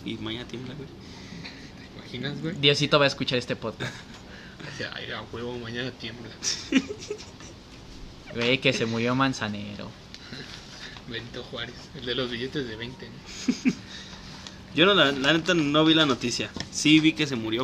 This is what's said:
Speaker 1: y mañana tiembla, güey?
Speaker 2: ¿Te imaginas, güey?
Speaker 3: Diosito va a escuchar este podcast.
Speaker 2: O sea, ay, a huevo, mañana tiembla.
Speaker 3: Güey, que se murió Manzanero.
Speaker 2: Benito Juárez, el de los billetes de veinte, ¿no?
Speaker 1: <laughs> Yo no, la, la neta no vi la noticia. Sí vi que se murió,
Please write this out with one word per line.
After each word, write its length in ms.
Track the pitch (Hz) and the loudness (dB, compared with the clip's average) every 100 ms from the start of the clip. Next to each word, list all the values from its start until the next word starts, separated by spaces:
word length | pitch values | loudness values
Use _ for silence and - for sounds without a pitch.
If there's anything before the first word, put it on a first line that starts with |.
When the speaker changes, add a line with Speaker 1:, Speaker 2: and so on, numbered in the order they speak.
Speaker 1:
y 100 | 117 113 | -8 -6
mañana 320 | 107 113 120 | -6 -6 -8
tiembla, 260 | 120 127 | -8 -8
güey? 140 | 131 135 | -10 -12
Speaker 2:
¿Te 1080 | - - - - - - - - - - - | -14 -16 -16 -14 -12 -12 -14 -16 -16 -16 -16
imaginas, 420 | - 123 135 143 | -12 -8 -6 -4
güey? 140 | 156 143 | -6 4
Speaker 3:
Diosito 420 | 143 143 147 151 | 4 6 6 6
va 60 | |
a 40 | 139 | 6
escuchar 300 | - 127 127 | 4 0 0
este 160 | - | 0
podcast. 400 | 127 113 - 127 - - - - - - - - | -4 -4 -4 -6 -8 -14 -16 -16 -16 -16 -14 -12
Speaker 2:
O 20 | - | -8
sea, 120 | 110 | -8
ay, 140 | - - | -8 -8
a 100 | 117 107 | -8 -8
huevo, 240 | 113 120 123 | -6 -6 -6
mañana 340 | 113 120 127 | -6 -4 -4
tiembla. 380 | - 113 117 113 113 - - - 269 - - - 415 - - - - - - - - - - - | -6 -10 -10 -12 -6 -4 -2 2 2 2 -4 -8 -10 -10 -16 -16 -16 -16 -18 -16 -14 -14 -14 -10
Speaker 3:
Güey, 240 | 117 117 131 | 0 2 4
que 120 | 135 | 4
se 140 | 123 113 | 4 2
murió 280 | 113 117 | 2 2
Manzanero. 760 | 127 135 131 110 104 104 101 - - - - - 135 123 - - - - - - | 4 2 2 -4 -4 -8 -8 -10 -12 -16 -16 -14 -12 -12 -14 -14 -14 -14 -12 -10
Speaker 2:
Benito 340 | 117 117 123 | -10 -8 -10
Juárez, 300 | 120 120 120 - - 147 | -10 -8 -8 -10 -14 -8
el 80 | 123 | -2
de 80 | |
los 160 | 123 123 | 0 0
billetes 360 | 120 131 151 123 | -2 -4 -4 -4
de 100 | 110 | -6
veinte, 320 | 120 - 117 | -8 -10 -12
¿no? 640 | 123 - - - - 262 - | -14 -14 -2 0 2 0 0
Speaker 1:
<laughs> 960 | - - - - - - - - - | -6 -14 -14 -14 -14 -14 -14 -14 -2
Yo 120 | 139 185 | 6 8
no, 80 | |
la, 180 | 196 143 | 8 6
la 200 | 139 139 | 6 4
neta 220 | 160 156 | 4 4
no 300 | 180 143 151 | 4 6 6
vi 100 | 156 | 8
la 100 | 160 | 8
noticia. 460 | 156 120 123 - 107 - - | 6 4 0 -2 -4 -6 -6
Sí 260 | - 147 156 | 2 8 8
vi 140 | 156 | 8
que 160 | 156 147 | 4 0
se 80 | 127 | 0
murió, 260 | 110 113 | 0 0